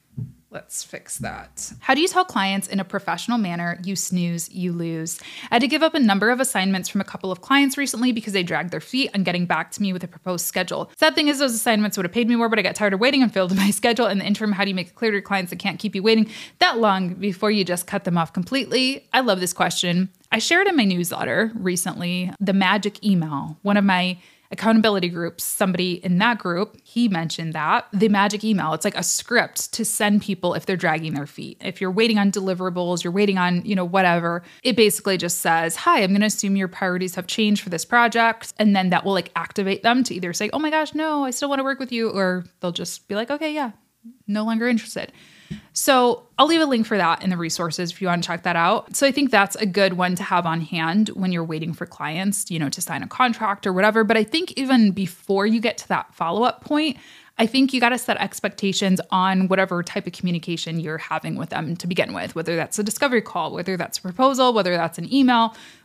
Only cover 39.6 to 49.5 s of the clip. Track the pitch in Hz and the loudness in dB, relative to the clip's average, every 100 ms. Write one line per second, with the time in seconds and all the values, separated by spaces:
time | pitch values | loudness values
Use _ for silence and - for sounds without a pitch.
39.6 | 190 196 233 247 247 185 180 170 214 - | -2 0 2 2 0 -4 -6 -4 -4 -2
40.6 | 311 311 294 302 311 294 269 247 285 277 | -2 -2 -2 -4 -2 -2 -2 -4 -2 -2
41.6 | 269 269 254 233 226 196 190 180 175 _ | -2 -4 -4 -2 -2 0 0 -2 -6 _
42.6 | 180 175 180 - - 202 233 285 311 302 | -6 -6 -8 -10 -8 -6 -4 -4 -4 -4
43.6 | 254 - _ _ 226 254 - 208 214 226 | -6 -8 _ _ -20 -14 -6 -4 -2 0
44.6 | 240 233 - - - - - - - - | 0 0 -2 -10 -10 -14 -20 -20 -16 -16
45.6 | - - - 262 247 240 - - 302 330 | -12 -4 2 4 4 2 -2 0 4 4
46.6 | 311 240 220 208 165 165 190 180 165 - | 4 2 0 2 2 0 -2 -2 -4 -4
47.6 | 170 156 175 - 185 175 170 170 180 170 | -4 -4 -6 -4 -2 -2 -2 -4 -2 2
48.6 | 170 220 - - 277 269 285 214 196 | 2 2 -2 0 2 2 4 4 4